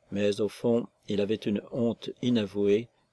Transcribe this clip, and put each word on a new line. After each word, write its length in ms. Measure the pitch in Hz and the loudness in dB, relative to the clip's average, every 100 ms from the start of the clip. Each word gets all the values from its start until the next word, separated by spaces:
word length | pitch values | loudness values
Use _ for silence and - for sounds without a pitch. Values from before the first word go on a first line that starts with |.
| _ | _
Mais 300 | 98 104 104 | 0 0 2
au 80 | 104 | -2
fond, 400 | - 120 117 - _ - | -2 0 0 0 _ -6
il 120 | 101 | -2
avait 160 | 101 107 | 0 0
une 260 | - 104 - | 0 -4 -4
honte 400 | 139 117 107 - - | -2 -2 -2 -8 -4
inavouée 680 | 123 120 101 101 101 104 120 _ _ | 0 0 0 0 4 4 2 _ _